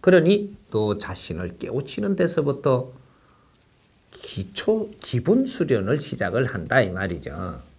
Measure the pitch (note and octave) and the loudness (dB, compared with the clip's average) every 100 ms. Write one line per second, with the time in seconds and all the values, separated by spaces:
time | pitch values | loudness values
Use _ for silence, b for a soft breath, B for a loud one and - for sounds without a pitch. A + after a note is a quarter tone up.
0 | - F3+ E3 G#3 G#3 - _ A2 G#2+ G2+ | 8 6 6 4 0 -10 _ 0 0 0
1 | - F#2+ - E2 F2+ - - A#2 D3 - | -4 -10 -8 -6 -6 -8 -6 -6 -6 -4
2 | G3+ F#3+ F3 F3 C#3+ C#3 C#3+ B2+ B2+ - | -2 2 2 2 0 0 2 2 0 -14
3 | b b b b b _ _ _ _ _ | b b b b b _ _ _ _ _
4 | _ - - - F#2+ - - A3 G#3 - | _ -16 -12 -10 -8 -4 0 0 -2 -10
5 | - B2 B2 A#3 C4 - D3+ A#2+ G2 D3 | -4 -2 2 2 2 -2 0 2 2 -2
6 | D3 - F#2+ G2+ B2+ - D#2+ C3 G2+ F2+ | -2 -4 -2 0 -2 -4 0 2 2 0
7 | F#2+ E2+ - D#2 F2+ F2 - | -4 -4 -8 -8 -8 -10 -16